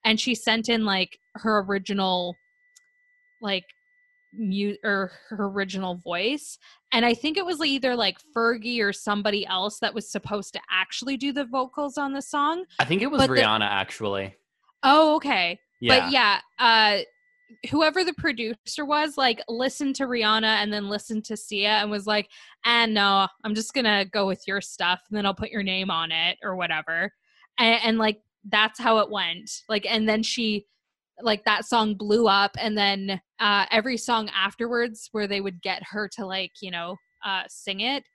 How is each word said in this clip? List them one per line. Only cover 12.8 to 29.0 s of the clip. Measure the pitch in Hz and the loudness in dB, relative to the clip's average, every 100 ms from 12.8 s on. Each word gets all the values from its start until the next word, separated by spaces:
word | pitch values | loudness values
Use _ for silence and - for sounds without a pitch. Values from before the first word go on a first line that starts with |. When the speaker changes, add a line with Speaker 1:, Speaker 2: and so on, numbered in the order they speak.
Speaker 2:
think | 117 185 | 0 2
it | 247 | 0
was | 294 | 2
Speaker 1:
But | 262 | 4
the | 127 | 4
Speaker 2:
Rihanna, | 110 110 | 4 2
actually. | 104 101 95 - 104 98 98 - _ _ _ _ | 0 -2 -4 -4 -4 -4 -6 -10 _ _ _ _
Speaker 1:
Oh, | 262 294 311 311 | 4 6 6 4
okay. | 277 220 170 180 _ _ | 0 0 0 -4 _ _
Speaker 2:
Yeah. | 240 262 | 4 4
Speaker 1:
But | - | 4
yeah, | 269 220 196 - - | 4 4 2 -2 2
uh, | 240 226 214 202 - _ _ _ _ 226 - | 4 6 6 2 -4 _ _ _ _ -16 -4
whoever | 294 311 320 | 2 2 2
the | 339 | -2
producer | 302 330 233 226 233 - - | -2 -4 -2 -4 -6 -10 -8
was, | 285 294 302 277 | -2 0 0 2
like, | 262 226 - | 0 0 -4
listened | 233 254 - 277 269 | -2 -2 -2 -4 -2
to | |
Rihanna | 269 240 214 220 | -2 0 2 2
and | 220 214 208 | 2 2 0
then | 208 202 | -2 -4
listened | 208 - 220 214 | -6 -6 -8 -6
to | 214 | -10
Sia | - 208 208 214 | -8 -2 2 2
and | 208 | 0
was | 208 196 | -4 0
like, | 208 202 - - - | -2 -2 -14 -20 -4
"Ah, | 226 233 226 | 2 4 4
no, | 214 202 196 190 _ | 4 4 4 2 _
I'm | 220 | -4
just | 214 220 | -4 -2
gonna | 285 226 208 | 0 2 2
go | 190 214 196 | 0 0 0
with | 190 - | -2 -4
your | 196 | -6
stuff, | - - 180 180 _ | -6 -2 0 0 _
and | 208 | -2
then | |
I'll | 196 | -2
put | 190 214 | -2 -6
your | 214 | -4
name | 196 190 190 | -2 -2 -2
on | 165 165 | -2 -2
it," | 160 170 - | 0 0 -2
or | 208 185 | -6 -4
whatever. | 175 160 156 165 196 _ _ _ _ - | -2 -2 -2 -4 -4 _ _ _ _ 2
And, | 226 226 | 4 4
and, | 226 220 | 2 2
like, | 220 214 _ _ 202 | 0 -2 _ _ 0
that's | 208 220 - | 2 2 2
how | 240 | 2
it | 220 | 4